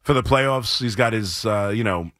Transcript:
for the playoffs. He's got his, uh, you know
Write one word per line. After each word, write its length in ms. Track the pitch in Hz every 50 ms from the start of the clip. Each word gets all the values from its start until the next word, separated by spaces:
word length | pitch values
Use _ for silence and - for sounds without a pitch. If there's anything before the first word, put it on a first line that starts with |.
for 120 | _ - 147
the 80 | 131
playoffs. 580 | 120 - 135 135 135 135 135 131 120 104 - -
He's 160 | 127 120 101
got 180 | 107 123 117 113
his, 340 | 110 104 92 85 - -
uh, 260 | 110 104 104 101 101 104
you 80 | 113 117
know 280 | 104 92 87 85 82 _